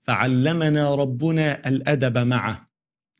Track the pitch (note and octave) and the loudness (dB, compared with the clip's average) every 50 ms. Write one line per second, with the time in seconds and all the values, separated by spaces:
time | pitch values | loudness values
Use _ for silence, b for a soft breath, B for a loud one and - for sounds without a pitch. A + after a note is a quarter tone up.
0 | b - A#2+ F#2+ A#2 C3 C3 B2+ C3 D#3 E3+ E3+ D#3 D3+ D3+ D3+ D3 C#3+ C#3+ C#3 | b -4 -2 0 0 0 2 2 2 2 0 0 2 2 2 2 2 0 0 0
1 | C#3+ C3 B2 B2 D3+ E3 D#3+ D#3+ D#3 D3+ C#3 - - C3+ C3+ B2+ B2+ D3 D3+ C3+ | 0 -2 -2 -2 0 0 0 2 0 0 -2 -4 -4 -2 -2 -2 0 0 0 0
2 | C3 B2+ A2+ B2 A#2+ B2 B2+ A2+ G2 A2 G#2+ - - _ _ _ _ _ _ _ | 0 0 0 0 0 0 0 0 -2 -4 -6 -8 -12 _ _ _ _ _ _ _
3 | _ _ _ | _ _ _